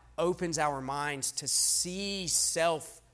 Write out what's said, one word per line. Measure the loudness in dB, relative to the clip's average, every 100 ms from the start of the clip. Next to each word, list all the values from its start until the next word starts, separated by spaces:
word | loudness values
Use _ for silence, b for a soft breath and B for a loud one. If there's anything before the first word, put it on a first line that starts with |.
| -10 0
opens | 0 2 -2 0
our | 0 0
minds | -4 -4 -2 -2 -4
to | -4 0
see | 2 4 2 0 -4 -4 -4 0
self | 2 2 2 2 2 -4 -14 -20